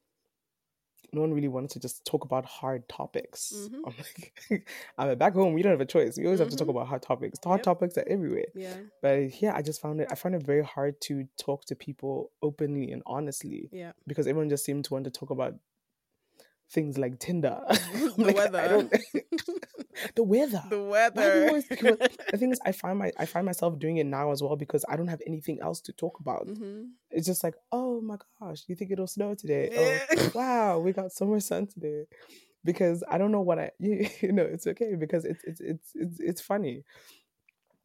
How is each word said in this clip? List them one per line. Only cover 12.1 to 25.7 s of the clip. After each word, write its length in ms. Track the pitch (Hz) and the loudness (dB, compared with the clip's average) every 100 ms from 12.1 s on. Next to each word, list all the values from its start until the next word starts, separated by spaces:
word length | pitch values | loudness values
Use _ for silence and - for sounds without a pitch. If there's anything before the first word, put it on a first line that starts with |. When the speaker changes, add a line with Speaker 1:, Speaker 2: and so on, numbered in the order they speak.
| 135 147 - | -4 -6 -4
Speaker 1:
openly 500 | 151 147 147 143 131 | -4 0 -2 -2 -4
and 100 | 131 - | -6 -6
honestly 680 | 131 147 131 - - - | -6 -4 -6 -8 -10 -10
Speaker 2:
Yeah. 220 | 185 170 - - | -12 -14 -14 -8
Speaker 1:
because 200 | 147 135 | -2 0
everyone 220 | 151 151 | 2 2
just 160 | 143 - | 0 0
seemed 200 | 139 139 | -4 -2
to 80 | |
want 120 | 135 135 | -4 -6
to 60 | |
talk 180 | - 143 | -8 -8
about 240 | 131 127 - _ _ _ _ _ _ _ _ - _ _ | -4 -4 -6 _ _ _ _ _ _ _ _ -20 _ _
things 260 | - 151 135 | -2 -2 -2
like 220 | 131 127 | -2 -4
Tinder. 420 | - 175 143 - - | -2 0 0 0 2
<laughs> 40 | |
Speaker 2:
<laughs> 0 | |
The 420 | 226 175 208 285 190 | 2 2 -2 0 4
Speaker 1:
I'm 180 | 202 196 | 4 6
like, 0 | |
Speaker 2:
weather. 240 | 208 185 | 4 2
Speaker 1:
"I 80 | 165 | 4
don't." 260 | 202 - | 4 4
<laughs> 1200 | - - - - 320 - 349 - - - - 214 - | 0 0 -6 -4 -6 -4 -8 -8 -16 -14 -10 -6 0
The 80 | |
weather. 400 | 220 220 285 196 190 | 4 6 4 0 -2
Speaker 2:
The 140 | 208 202 208 233 | -4 2 4 4
Speaker 1:
Why 160 | - 294 | 6 6
do 80 | 285 | 6
you 40 | |
Speaker 2:
weather. 20 | 302 | 6
Speaker 1:
always 200 | 302 - | 4 0
think 160 | 247 | 2
about, 180 | 226 226 | 4 6
Speaker 2:
<laughs> 320 | 254 - - | 4 0 -4
Speaker 1:
the 60 | 208 | 0
thing 140 | 254 | 2
is, 80 | 254 - | 2 -2
I 60 | |
find 280 | 190 180 196 | -2 -2 -2
my, 120 | 190 - | -2 -2
I 80 | 185 | -2
find 200 | 175 190 | 0 -2
myself 340 | 180 170 156 | 0 0 0
doing 180 | 156 165 | -2 0
it 80 | 143 | 0
now 260 | 139 147 | 0 0
as 100 | 143 | 0
well 120 | 143 147 | 0 -2
because 300 | 147 147 - | -4 -8 -4
I 80 | 151 | -2
don't 120 | 175 | -2
have 140 | 160 - | -4 -6
anything 340 | 160 151 156 | -8 -6 -6
else 200 | - | -4